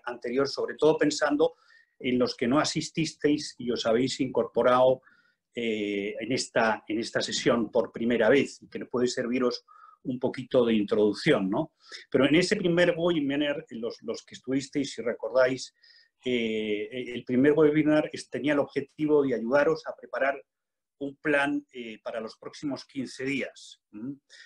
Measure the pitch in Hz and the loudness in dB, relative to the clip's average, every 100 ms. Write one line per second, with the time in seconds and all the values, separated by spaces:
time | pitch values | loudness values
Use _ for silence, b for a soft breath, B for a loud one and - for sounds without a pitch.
0 | - 123 123 123 139 - 117 113 151 156 | -8 -10 -6 -2 -2 -4 -6 2 2 4
1 | 151 - 147 147 165 b b b b _ | 0 0 0 2 0 b b b b _
2 | 127 123 117 - 120 147 - 160 - - | -2 0 0 0 0 2 0 -2 -4 -4
3 | 156 - 147 147 - - 120 113 117 117 | -4 -2 0 0 -2 -8 -4 -2 0 0
4 | 131 - 131 120 113 117 123 127 131 127 | 0 -2 -2 -2 -2 0 4 6 4 2
5 | b b b b _ - 117 107 104 101 | b b b b _ -6 -4 -2 -2 -4
6 | 101 107 113 127 - 131 113 107 - 110 | -4 -8 -4 -4 -2 0 0 0 -4 -4
7 | 110 127 110 110 143 120 107 120 110 - | -4 -4 -4 -2 0 0 0 0 -2 -2
8 | 117 117 107 139 - - 98 104 101 123 | 0 2 4 4 2 -4 -16 -14 -8 -2
9 | 123 127 117 123 123 120 B B B B | -2 -2 -4 0 0 -2 B B B B
10 | - 127 123 - - 131 117 110 101 107 | -8 -4 -4 -4 0 2 4 2 2 2
11 | 104 101 165 120 95 117 160 B B B | 2 2 2 2 2 -2 -4 B B B
12 | B 131 143 156 180 - 175 170 175 160 | B 2 4 4 4 0 2 4 2 2
13 | 175 165 139 143 147 143 156 117 113 - | 0 0 0 0 -2 -4 -8 -10 -8 -8
14 | 110 113 - 101 - 135 135 147 131 - | -10 -10 -12 -14 -6 -4 -4 -6 -6 -6
15 | 117 - 107 123 127 127 - b b b | -6 -6 -2 2 2 2 -8 b b b
16 | b _ - 123 113 110 107 104 107 127 | b _ -4 -2 0 -2 -2 -4 -4 -8
17 | 120 120 - 123 143 147 151 151 147 151 | -10 -10 -2 2 4 6 4 4 4 2
18 | 151 131 - 127 135 143 131 139 135 - | 2 -6 -10 -6 -2 0 -2 -4 -8 -4
19 | 151 147 139 113 113 143 151 156 135 - | 2 2 4 0 0 2 2 0 -6 -14
20 | 120 120 135 - - _ _ _ _ _ | -10 -2 -2 -2 -10 _ _ _ _ _
21 | 139 139 156 143 139 147 143 127 117 107 | -10 -6 -2 0 0 -2 -6 -12 -14 -12
22 | 123 113 110 - 113 - 151 127 - 135 | -10 -8 -8 -12 -18 -10 -8 -8 -10 -10
23 | 120 - 131 139 - - - - _ 104 | -10 -8 -6 -4 -6 -10 -20 -20 _ -14
24 | 262 269 _ B | -12 -12 _ B